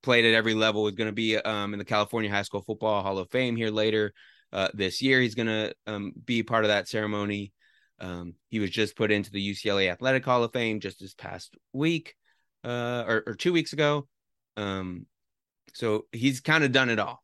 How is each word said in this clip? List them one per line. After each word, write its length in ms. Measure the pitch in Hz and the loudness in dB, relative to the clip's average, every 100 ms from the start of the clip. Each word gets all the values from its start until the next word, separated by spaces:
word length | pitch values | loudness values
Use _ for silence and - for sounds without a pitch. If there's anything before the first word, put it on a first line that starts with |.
played 220 | - 120 113 | 2 6 6
at 80 | |
every 220 | 113 113 110 | 6 4 4
level. 320 | 110 107 104 | 2 2 0
He's 80 | 98 | 0
gonna 160 | 110 | -4
be, 240 | 107 110 110 | -2 0 0
um, 360 | - 107 101 | 0 -2 -4
in 60 | 104 | -6
the 60 | 98 | -2
California 440 | 107 104 117 107 | 0 0 0 0
High 120 | 101 | -2
School 220 | 98 101 | -2 -6
Football 400 | 95 107 110 104 | -6 -4 -2 0
Hall 160 | 98 95 | 0 -2
of 100 | 90 | -2
Fame 260 | 123 127 117 | -2 0 -2
here 140 | 113 | -2
later, 440 | 107 110 107 107 - - _ _ | 0 2 2 0 -4 -20 _ _
uh, 180 | - 95 | -2 -2
this 260 | 101 95 - | 0 -2 0
year. 200 | 131 131 | 2 4
He's 140 | 123 107 | 2 0
gonna, 380 | 113 110 107 - - | -2 -2 -4 -6 -8
um, 260 | 107 101 - 110 | -6 -8 -8 -2
be 160 | 117 | -2
part 240 | 110 113 107 | 0 2 4
of 40 | |
that 200 | 104 - | 2 0
ceremony. 640 | 113 107 104 101 101 98 _ _ _ _ - | -4 -2 -2 -2 -4 -6 _ _ _ _ -14
Um, 340 | 92 87 87 85 _ | -10 -10 -10 -14 _
he 100 | 113 | -4
was 120 | 101 | -2
just 240 | 87 107 - | 0 -2 0
put 160 | 107 | 2
into 180 | 104 101 | 2 0
the 100 | 101 | -4
U 120 | 98 | -4
C 160 | 98 107 | -4 -2
L 80 | 101 | 2
A 120 | 95 | 2
Athletic 360 | 87 127 131 127 | 0 0 0 2
Hall 180 | 123 | 2
of 80 | 117 | 2
Fame 280 | 123 117 107 | 0 -2 -2
just 200 | 101 - | -6 -10
this 140 | 98 | -16
past 420 | - 95 92 - _ _ | -16 -14 -14 -16 _ _
week, 440 | 131 160 165 - - _ _ _ _ | -2 0 0 -4 -16 _ _ _ _
uh, 400 | - 120 120 123 113 | -8 -4 -4 -4 0
or, 160 | 110 - | -2 -2
or 80 | 107 | -4
two 180 | 175 | 0
weeks 200 | 175 151 | 2 0
ago. 340 | 143 147 147 139 _ _ _ _ - | 0 2 2 -4 _ _ _ _ -6
Um, 480 | 101 95 92 90 - _ _ _ _ _ _ | -4 -4 -4 -8 -14 _ _ _ _ _ _
so 340 | - 117 107 - | -6 -2 0 -2
he's 280 | 117 131 131 | -2 0 0
kinda 280 | - 160 143 | 2 4 4
done 220 | 131 127 | 4 4
it 80 | 113 | 2
all, 240 | 101 120 | 0 -6